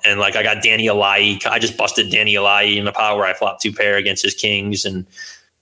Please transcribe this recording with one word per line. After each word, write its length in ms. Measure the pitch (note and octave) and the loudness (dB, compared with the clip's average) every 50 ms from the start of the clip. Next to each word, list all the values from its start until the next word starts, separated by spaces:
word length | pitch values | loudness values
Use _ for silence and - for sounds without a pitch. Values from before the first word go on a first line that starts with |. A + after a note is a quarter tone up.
| - | 0
and, 160 | G#2 G2+ G2+ | 0 2 2
like, 160 | G2+ G2+ G2 | 0 0 2
I 60 | A2 | 0
got 200 | G#2+ A2 G#2+ G#2 | 0 0 0 0
Danny 240 | G#2+ A2+ A2 A2 A2 | 2 2 2 2 2
Alaei. 580 | A2 G#2 G#2 G2+ G2 G2 G#2 G#2 G#2 G2+ G2 - | 2 2 2 2 2 4 2 2 2 0 0 -2
I 120 | A#2 A2 A#2 | -2 0 0
just 180 | A2+ A2 - | 0 -2 -2
busted 340 | - G#2+ G#2 - A#2 G#2+ G2+ | -2 -4 -2 0 -2 -2 0
Danny 220 | - A2 G#2+ G#2+ G#2 | 0 0 2 2 0
Alaei 420 | G2+ G2+ G2+ G2+ G2+ G#2 G#2 G#2 | 2 2 2 2 2 2 2 0
in 80 | G#2 G2+ | 0 -2
the 80 | G#2 | -4
pot 240 | - - A2 G#2+ G#2 | -2 0 0 0 0
where 100 | G2+ G2 | 0 0
I 60 | F#2+ | 0
flopped 300 | F#2 - - G2 G2 - | 0 -2 -2 -4 -4 -2
two 100 | - G#2+ | -4 -4
pair 240 | G#2 - G#2+ G#2 G2+ | 0 0 0 2 2
against 260 | G2+ G2 G2+ F#2+ - | 2 0 -2 -4 -2
his 120 | - G2 - | -2 -4 -2
kings 500 | - - G#2+ G#2 G2+ G2 G#2 G#2 F#2+ - | -2 -2 -2 -2 -2 -2 -4 -4 -4 -4
and 220 | G2+ F#2+ F#2 F#2 _ - - - - - - _ _ _ _ | -4 -6 -6 -8 _ -14 -20 -18 -18 -20 -20 _ _ _ _